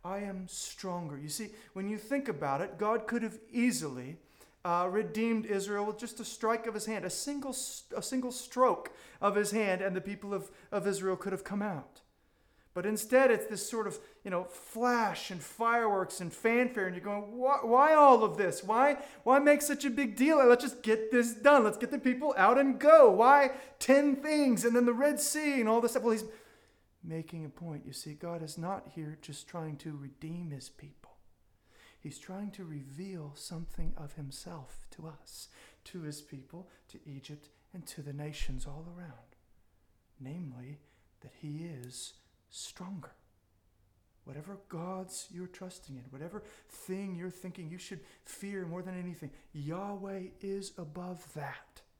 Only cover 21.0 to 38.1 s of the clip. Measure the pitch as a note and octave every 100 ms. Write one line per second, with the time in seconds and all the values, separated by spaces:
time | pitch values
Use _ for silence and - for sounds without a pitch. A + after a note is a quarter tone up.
21 | - B3 A#3 - C#4+ C#4+ G#3+ G#3 A#3+ C#4
22 | B3+ B3+ D4 G3 G3 B3 C#4 B3+ C#4+ D#4+
23 | B3 F#3 A#3+ C#4+ C4+ - - - - C#4
24 | D4 C4+ D4 D4+ C#4 G#3+ A#3 A#3+ A#3+ A#3
25 | C#4+ D4 - D4+ D4+ C4+ A3 A3+ A#3 A#3
26 | A3+ A3 A3 - - _ _ _ _ _
27 | E3+ D#3+ D#3+ E3+ D#3 - E3+ D3 - C3+
28 | D3+ D3 E3+ E3+ D#3 E3+ E3+ F#3+ - -
29 | D3+ D#3 - D3 - E3+ D#3 D3 E3 D3
30 | C#3 C3+ D#3+ E3+ E3+ C#3 - - C#3+ -
31 | - - _ _ _ _ _ _ - _
32 | D3+ D3 - F#3+ G#3 G3+ F3 D3+ C3+ C#3
33 | G3 F3+ D3 C#3+ - E3 E3+ - D#3+ D3+
34 | D3 - C#3 - - E3+ C3 - - -
35 | D#3+ D3 - - - - - _ - F3+
36 | D3+ D3 - C#3 C3 E3+ F3+ _ _ -
37 | - C3+ C3 D3 - _ _ F#3 D#3 -
38 | C#3+